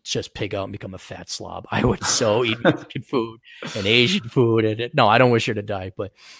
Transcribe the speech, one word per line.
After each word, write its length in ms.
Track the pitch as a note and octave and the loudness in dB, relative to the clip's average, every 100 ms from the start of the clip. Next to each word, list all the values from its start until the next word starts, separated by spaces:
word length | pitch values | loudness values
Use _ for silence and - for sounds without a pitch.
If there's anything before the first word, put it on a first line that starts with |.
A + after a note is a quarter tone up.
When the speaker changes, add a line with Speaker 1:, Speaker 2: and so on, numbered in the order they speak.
Speaker 1:
just 300 | - A#2 - | -8 -6 -6
pig 220 | - G#2 G2+ | -8 -6 -6
out 80 | |
and 80 | G2 | -6
become 220 | G2+ A2 | -8 -12
a 40 | F#2 | -14
fat 320 | - F2+ F2+ | -14 -16 -12
slob. 380 | - F#2 F2 - | -12 -10 -12 -6
I 160 | - - | 0 0
would 180 | G#2 | 0
so 400 | - - A2+ G#2+ | 0 0 2 2
eat 140 | B2 A#2 | 2 0
Speaker 2:
<laughs> 40 | |
Speaker 1:
Mexican 400 | E3 - - C#3+ | 0 0 -4 -12
food 360 | - C#3 A2+ A2+ _ - - A2+ | -4 -4 -4 -8 _ -16 -12 -4
and 100 | G2 | 2
Asian 420 | A#2+ A#2+ G3 A2+ | 4 4 0 -2
food. 360 | - A#2 A2+ A2 | 2 2 4 0
And 140 | G#2+ | -2
it, 140 | A#2+ C#3+ | -4 2
no, 120 | A2 | 6
I 100 | A#2 | 6
don't 140 | B2+ | 6
wish 140 | A#2 - | 4 0
her 80 | |
to 80 | G#2+ | -4
die, 300 | G#2 G2 F#2+ - | -6 -8 -8 -10
but, 160 | G2 _ - | -12 _ -20